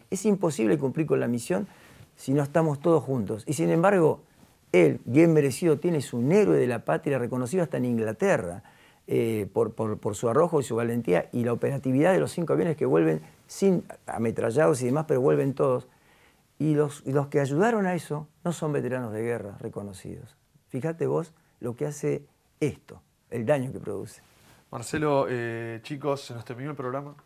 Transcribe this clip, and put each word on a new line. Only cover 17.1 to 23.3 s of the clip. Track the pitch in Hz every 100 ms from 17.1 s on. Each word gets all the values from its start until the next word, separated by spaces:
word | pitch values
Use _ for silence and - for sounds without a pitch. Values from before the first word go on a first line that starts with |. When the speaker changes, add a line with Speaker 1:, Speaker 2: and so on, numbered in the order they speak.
Speaker 1:
los | 139 139
que | 147
ayudaron | 139 143 220 226 190
a |
eso | 175 - 147 156 _
no | 175
son | 160 156
veteranos | 143 123 127 120
de | 107
guerra | 117 117 101 101
reconocidos. | 113 107 101 95 95 87 113 _ _ _ _
Fíjate | 131 156 165 135
vos | 147 170 _ _ _
lo | 120 120
que | 151
hace | 147 175 147 143 _ _ -
esto, | 147 - - - _ _ -